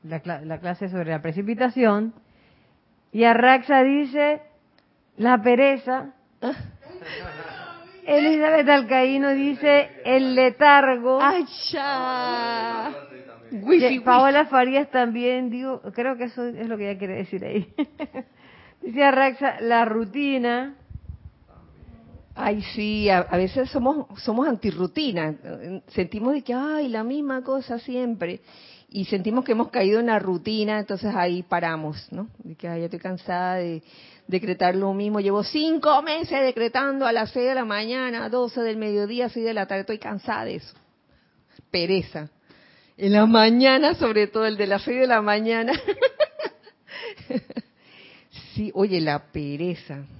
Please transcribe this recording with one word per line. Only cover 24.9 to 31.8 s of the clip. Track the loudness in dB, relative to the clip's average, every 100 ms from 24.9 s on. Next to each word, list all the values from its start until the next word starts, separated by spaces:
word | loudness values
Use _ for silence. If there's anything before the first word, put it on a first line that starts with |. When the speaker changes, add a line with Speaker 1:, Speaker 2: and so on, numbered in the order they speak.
| -4 -4 -2 -4 -6 -12 -14 -12 -14 _
Speaker 2:
Sentimos | -6 -6 -4 -2
de | -2
que, | -4
"Ay, | -6 -4 -4 -4
la | -4
misma | -6 -4 -4 -6
cosa | -4 -6 -6 -10
siempre". | -6 -6 -4 -4 -6 -8 _ -20 -20 -20 _
Y | -8 -4
sentimos | -4 -2 -4
que | -2
hemos | -2 -2
caído | 0 2 2
en | 2
la | 0
rutina, | -2 -4 -4 -4 -2 -4
entonces | -6 -6 -4 -2
ahí | -2 -2
paramos, | -4 -4 -2 -4